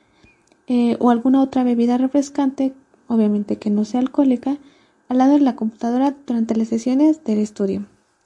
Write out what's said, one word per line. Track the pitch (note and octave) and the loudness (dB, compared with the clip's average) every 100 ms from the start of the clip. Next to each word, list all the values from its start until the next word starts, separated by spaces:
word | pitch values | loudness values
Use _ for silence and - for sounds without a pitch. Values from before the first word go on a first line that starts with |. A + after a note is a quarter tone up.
| _ _ _ _ _ _ - | _ _ _ _ _ _ -4
eh, | B3 A#3+ - | 0 0 2
o | B3 | 2
alguna | A#3 C4 C4+ | 2 2 2
otra | C4+ C4+ | 2 0
bebida | B3 A#3 A#3 B3 | 0 0 0 0
refrescante, | C4 C#4+ C#4 - C4+ C4+ C4+ - _ _ - | 0 -2 -2 -2 -2 -2 -4 -6 _ _ -4
obviamente | A3+ G#3 G#3 G#3 G#3 | 0 0 0 -4 -6
que | G#3+ | -2
no | G#3 G#3+ | -2 -2
sea | B3 | -2
alcohólica, | C4 - C4+ B3 C4+ C#4+ - _ _ _ - | -2 0 0 0 -2 -6 -10 _ _ _ -4
al | B3+ | 2
lado | C4 D4 | 4 4
de | |
la | C4+ A3+ | 2 0
computadora | A3 - A#3 B3 C#4 C#4 - | -6 -6 -4 -2 -2 -4 -4
durante | A#3 A3+ A3 | -2 -2 -2
las | A3 | -2
sesiones | A3+ B3 C4 D#4 D4+ | -2 -2 2 2 0
del | - G#3+ | -2 -2
estudio. | G#3+ - G3 F#3+ G3+ _ _ _ | -2 -4 -4 -4 -10 _ _ _